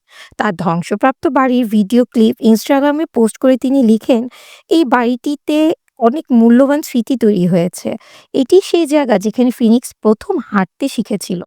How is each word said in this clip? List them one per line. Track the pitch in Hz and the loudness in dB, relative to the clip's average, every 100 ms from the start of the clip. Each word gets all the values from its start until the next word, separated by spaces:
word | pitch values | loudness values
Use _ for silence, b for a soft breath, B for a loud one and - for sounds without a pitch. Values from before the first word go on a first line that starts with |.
| B B B - | B B B -6
তার | 220 170 | -6 -4
ধ্বংসপ্রাপ্ত | 180 170 - 214 262 - 330 | -4 -4 -4 -2 -2 0 -2
বাড়ির | 269 262 247 233 | 0 0 0 0
ভিডিও | 214 196 240 247 | 0 0 0 0
ক্লিপ | 240 220 254 | 2 0 2
Instagram-এ | 226 220 - 277 285 294 320 | 2 2 2 0 0 -2 -4
পোস্ট | - 220 - | -2 -2 0
করে | 262 262 | 0 0
তিনি | 262 277 | 0 2
লিখেন, | 226 220 - 240 247 B B B - | 2 2 2 -2 -2 B B B -2
"এই | 330 269 | 0 2
বাড়িটিতে | 247 233 254 302 294 - 302 311 - _ - | 0 0 -2 -6 -6 -2 0 0 -2 _ -2
অনেক | 233 294 - | 0 0 0
মূল্যবান | 240 226 240 269 294 | 2 6 4 4 0
স্মৃতি | - 247 220 262 | -2 -4 -4 0
তৈরি | 220 208 180 | 0 0 0
হয়েছে। | 180 175 - 220 220 b b b | 0 -2 -6 -10 -10 b b b
এটি | - 262 359 | -4 0 0
সেই | - 339 311 | 0 -2 -2
জায়গা | 302 254 208 | -2 0 -2
যেখানে | 214 226 247 | -2 -2 -2
ফিনিক্স | - 226 240 - - | 0 0 0 -2 -4
প্রথম | 214 220 - 370 | -2 -2 -4 -6
হাঁটতে | - 208 185 - 277 | -4 -4 -4 -6 -8
শিখেছিল।" | - 196 202 - 175 | -6 -6 -8 -6 -10